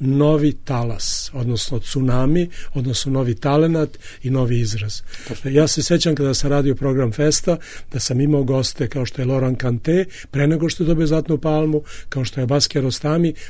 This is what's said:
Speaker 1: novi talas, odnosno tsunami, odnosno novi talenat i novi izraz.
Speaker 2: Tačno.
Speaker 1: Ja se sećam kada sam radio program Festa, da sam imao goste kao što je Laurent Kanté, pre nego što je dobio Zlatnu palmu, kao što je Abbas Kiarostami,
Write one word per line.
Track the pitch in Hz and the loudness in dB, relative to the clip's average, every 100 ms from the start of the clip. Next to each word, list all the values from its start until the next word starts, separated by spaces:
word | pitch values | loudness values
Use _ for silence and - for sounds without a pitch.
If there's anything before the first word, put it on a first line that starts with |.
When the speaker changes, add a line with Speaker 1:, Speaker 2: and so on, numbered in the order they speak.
Speaker 1:
novi | 131 139 147 156 147 | 0 4 4 4 2
talas, | 135 - 123 117 117 - - - | 0 -4 -2 -2 -2 -4 -4 -6
odnosno | 131 120 117 - 113 | -4 -2 -2 -2 -2
tsunami, | - 139 131 123 131 170 170 - - | -2 0 2 4 4 4 2 -4 -4
odnosno | 143 127 120 143 | -2 -2 -2 0
novi | 131 123 | 0 0
talenat | 107 139 147 165 160 147 - - - | -2 2 2 4 2 -2 -4 -16 -10
i | 127 | -2
novi | 131 123 120 | 0 2 2
izraz. | 113 107 104 - - - - | 0 -2 -4 -6 -8 -10 -10
Speaker 2:
Tačno. | 113 139 | -8 0
Speaker 1:
Ja | 139 156 | 2 4
se | - | 2
sećam | 143 170 170 | 2 2 2
kada | 143 139 | 0 0
sam | 127 143 | 0 2
radio | 143 139 | 2 2
program | 123 135 131 123 | 0 0 0 0
Festa, | 107 151 147 - 165 - - - | 2 2 2 0 -2 -4 -14 -8
da | 127 | -6
sam | - 127 | -2 0
imao | 147 147 | 2 2
goste | 131 135 123 - 127 | 2 0 0 -2 -4
kao | 139 123 | -2 -4
što | - | -2
je | 127 | -2
Laurent | 135 131 123 | 0 0 0
Kanté, | 127 117 - 175 185 - - | -2 -2 0 0 0 -6 -8
pre | 135 143 | 0 2
nego | 160 160 | 2 0
što | - | -2
je | 170 | 0
dobio | 165 156 | 2 4
Zlatnu | 160 147 151 | 2 0 0
palmu, | 160 151 156 151 - - - | 2 2 2 0 -4 -12 -8
kao | 135 | -4
što | 123 - | -4 -2
je | |
Abbas | 123 143 - | 0 0 0
Kiarostami, | 147 131 - 147 160 170 156 - | -2 -2 -2 0 2 0 -2 -10